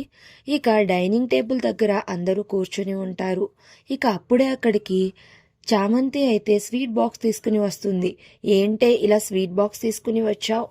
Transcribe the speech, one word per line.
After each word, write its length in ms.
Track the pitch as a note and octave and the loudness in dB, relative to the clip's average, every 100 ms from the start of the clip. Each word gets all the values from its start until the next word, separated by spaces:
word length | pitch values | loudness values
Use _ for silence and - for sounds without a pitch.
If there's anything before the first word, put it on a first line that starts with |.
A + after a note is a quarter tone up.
| C#4 _ - - - | -4 _ -20 -16 -4
ఇక 260 | C#4+ A#3+ G#3+ | -2 2 2
డైనింగ్ 460 | G3+ F3+ F3+ A3 B3 | 2 2 0 0 0
టేబుల్ 320 | C4 A3+ C4 | 0 0 -2
దగ్గర 320 | A#3 G3 G#3+ G3+ - | -2 0 0 0 -4
అందరూ 340 | F#3 F3+ F#3+ | -4 -2 -2
కూర్చొని 520 | G#3 G3 F#3 - F#3+ | -2 -4 -4 -6 -6
ఉంటారు. 520 | F#3+ F#3+ F3+ F#3 F#3 G3+ _ _ - - | -6 -6 -6 -4 -2 -4 _ _ -20 -10
ఇక 140 | C4+ B3+ | -4 -2
అప్పుడే 400 | F#3+ - B3 C4+ | -2 0 2 2
అక్కడికి 540 | C4 A3+ G#3 - F#3 F#3+ - - - _ _ - | 0 0 0 0 0 -2 -4 -20 -20 _ _ -2
చామంతి 520 | G#3+ G3+ A#3+ C4 C#4+ C#4 | 0 2 2 0 0 2
అయితే 300 | G#3+ G#3+ G#3 | 2 2 0
స్వీట్ 320 | - B3 C4 | 0 -4 -2
బాక్స్ 300 | A3+ A#3 - | 0 -2 -2
తీసుకుని 380 | A3+ G#3+ A3+ G#3+ | -4 -2 -2 0
వస్తుంది. 520 | G3+ - G3+ F#3 F3+ - - _ | 0 -4 -4 -2 -2 -6 -16 _
"ఏంటే 460 | - G3 G3+ G#3+ A#3+ | 2 2 2 2 2
ఇలా 260 | A#3+ G#3 G#3+ | 4 4 2
స్వీట్ 320 | - F#3+ F#3+ | 2 -2 -2
బాక్స్ 300 | F3+ G#3 - | 0 -2 -2
తీసుకుని 420 | A#3 G#3+ - A3 | -6 -4 -2 -2
వచ్చావ్?" 460 | A3 G#3 - A3 - | 0 -2 -2 -4 -4